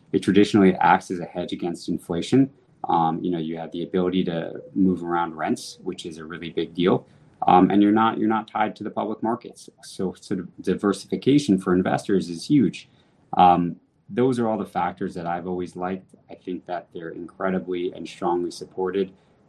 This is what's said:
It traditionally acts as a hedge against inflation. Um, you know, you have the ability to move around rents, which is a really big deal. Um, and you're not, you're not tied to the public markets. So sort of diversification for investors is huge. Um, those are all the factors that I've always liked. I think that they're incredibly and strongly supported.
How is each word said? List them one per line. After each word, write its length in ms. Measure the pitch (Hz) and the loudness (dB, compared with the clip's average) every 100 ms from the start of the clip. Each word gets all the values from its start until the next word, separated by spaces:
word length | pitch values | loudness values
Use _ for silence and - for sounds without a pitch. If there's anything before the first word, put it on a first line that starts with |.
| - | -4
It 80 | 98 | -2
traditionally 520 | - 95 101 107 95 | 4 4 6 6 6
acts 360 | - 85 87 - | 6 4 4 2
as 80 | 92 | -10
a 80 | 82 | -8
hedge 260 | 90 85 | -8 -8
against 360 | 82 87 80 - | -6 -6 -6 -6
inflation. 640 | 82 - 85 82 131 139 _ _ _ - | -6 -4 -6 2 2 2 _ _ _ -2
Um, 340 | 87 80 85 | 0 2 0
you 80 | 90 | -4
know, 80 | 87 | -4
you 200 | 80 82 | -4 -8
have 140 | 80 | -8
the 100 | 87 | -8
ability 420 | 80 92 90 92 | -4 0 0 0
to 380 | 87 82 82 - - | -2 -4 -6 -10 -6
move 300 | - 95 85 | 0 2 2
around 320 | 87 85 82 78 | -2 -2 -4 -4
rents, 420 | 85 120 - - | -4 -4 -8 -12
which 240 | 90 85 90 | -12 -10 -12
is 100 | 78 | -12
a 80 | |
really 240 | 80 85 82 | -14 -12 -8
big 240 | 82 80 | -6 -6
deal. 340 | 90 90 131 - _ _ - - | 0 2 2 -2 _ _ 0 6
Um, 240 | 90 92 | 6 6
and 120 | 101 | 6
you're 100 | 104 | 4
not, 240 | 110 113 - | 4 2 0
you're 120 | 107 | -2
not 200 | 110 107 | -2 -4
tied 280 | 110 107 - | -2 -2 -4
to 80 | |
the 60 | 104 | -10
public 320 | 110 107 107 | -6 -6 -4
markets. 460 | 113 117 - - - _ | -4 -6 -8 -20 -20 _
So 320 | - - 92 - | -16 -6 -6 -6
sort 220 | - 95 | -8 -6
of 80 | - - | -8 -8
diversification 960 | - 92 101 95 - 95 - 95 - 92 | -2 0 2 0 -4 -2 2 2 4 2
for 160 | 95 | 4
investors 560 | 90 92 - - 95 82 | 2 2 -2 0 0 -2
is 160 | 82 - | -8 2
huge. 420 | 147 92 - - _ _ _ - - | 4 4 0 -16 _ _ _ -6 4
Um, 400 | 90 87 87 80 _ _ - | 6 6 2 -6 _ _ -8
those 300 | 104 131 120 | 0 0 2
are 100 | 113 | -2
all 80 | 110 | -2
the 80 | |
factors 480 | 92 90 87 90 92 | -4 -4 -4 -4 -8
that 120 | 90 85 | -6 -6
I've 200 | 87 90 | -6 -6
always 300 | 90 87 90 | -6 -6 -6
liked. 380 | 92 95 - _ - | -6 -6 -10 _ -20
I 40 | |
think 300 | 82 - 90 | -16 -10 -10
that 240 | - 87 - | -8 -10 -10
they're 160 | 90 82 | -14 -14
incredibly 840 | 85 82 - 95 92 82 90 92 | -12 -14 -6 -2 -2 -4 -6 -6
and 160 | - 82 | -8 -14
strongly 420 | - 92 87 87 | -6 -2 -2 -4
supported. 600 | - - - 92 95 95 - _ _ | -8 -14 -6 -4 -2 -4 -8 _ _